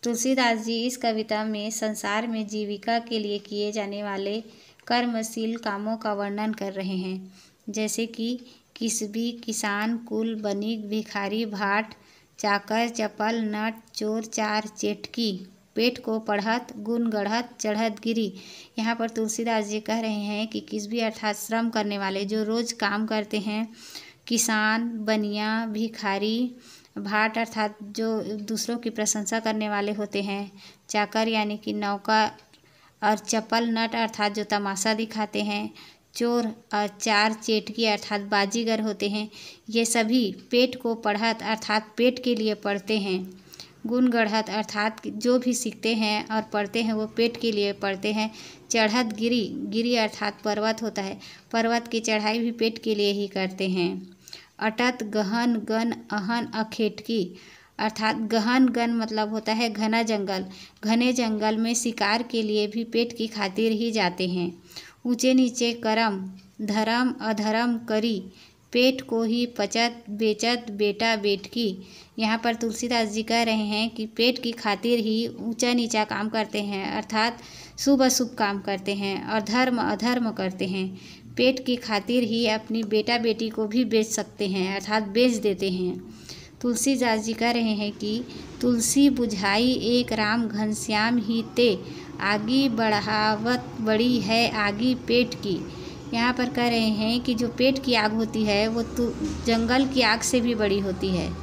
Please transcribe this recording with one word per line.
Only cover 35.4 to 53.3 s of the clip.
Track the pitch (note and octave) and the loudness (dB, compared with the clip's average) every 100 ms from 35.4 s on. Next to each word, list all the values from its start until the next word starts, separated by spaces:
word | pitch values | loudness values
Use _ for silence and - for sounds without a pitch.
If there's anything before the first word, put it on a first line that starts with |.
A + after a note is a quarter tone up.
हैं, | G#3 G#3 G#3+ - - - _ | -2 -2 -4 -10 -20 -20 _
चोर | - A#3 A#3+ A3 A3 - | -2 0 2 0 -6 -4
और | G#3 G#3 G3 | -2 -2 -2
चार | A3+ G#3 G#3+ | 2 4 4
चेटकी | A3 - G#3+ G#3 G#3+ | 2 0 0 0 0
अर्थात | A3+ G#3 - G#3 | 2 0 -2 -4
बाजीगर | G3+ G#3 G3 A3+ A3+ A3 | 0 2 2 0 0 0
होते | A3 G#3 G#3 | 0 -2 -2
हैं, | G#3 G#3+ - - - - | -2 -6 -10 -20 -18 -2
ये | A3 | 0
सभी | A3+ A#3 A3 B3+ G#3 F3+ - | 2 2 4 4 2 -2 0
पेट | A#3+ B3+ B3+ | 4 4 2
को | A#3 | -4
पढ़त | A3+ A3 G#3 A#3 A3+ | -2 0 0 0 0
अर्थात | F#3+ A3 - G#3+ G#3+ - | -2 -4 0 -2 -2 2
पेट | B3 B3+ | 2 4
के | B3 | 0
लिए | A3+ A3 | 0 0
पढ़ते | G3+ G#3 G3+ G3 A3 | 0 -2 -4 0 -2
हैं। | G3 F#3 F#3 - - - - - A3 | 0 -2 -4 -14 -20 -20 -20 -12 -2
गुण | B3 B3+ | 2 4
गढ़त | A#3 A3 A3 G#3 | 4 2 2 0
अर्थात | G3+ G#3 G#3 G#3+ A3 G#3 | -4 -4 -2 -2 -2 -10
जो | G#3 A#3+ B3 | -2 2 2
भी | B3 | 2
सीखते | A#3+ A3 - A3 | -2 -4 -2 -2
हैं | A3+ G#3+ G#3+ - | 0 2 0 -2
और | A3 | -4
पढ़ते | G#3+ G#3+ G3+ A3+ | -2 -2 -2 -2
हैं | A3+ | 0
वो | G#3+ G#3+ | -2 -2
पेट | A3+ A#3 A#3 | 0 0 2
के | A#3 | -2
लिए | G#3 G3+ | 0 0
पढ़ते | G3 G3+ F#3+ G#3 | 0 -2 -2 -2
हैं। | G#3+ A3 - - - - | 0 -2 -6 -20 -20 -2
चढ़त | A3+ G#3+ A#3 A#3+ | 2 4 2 0
गिरी, | G#3 A3+ A#3+ G3+ | 0 0 0 0
गिरी | - G3+ G#3+ A#3 A#3+ | -6 -4 -2 2 2
अर्थात | G#3+ - G#3 G3+ | 0 -2 -6 -4
पर्वत | G#3+ G#3 A3 A3 | -2 0 0 0
होता | A3+ G#3 | -4 -4
है, | G3 G3 - - - | -6 -8 -14 -20 -4
पर्वत | A3+ A3+ A#3 A#3 | 0 2 0 0
की | A3+ | -4
चढ़ाई | A3 G#3+ G#3+ A3+ | 0 0 2 0
भी | A#3 | 0
पेट | A#3 A3+ A3 | 0 0 0
के | A3 | -2
लिए | G#3 G#3 | 2 2
ही | G3+ | 2
करते | G3+ | -2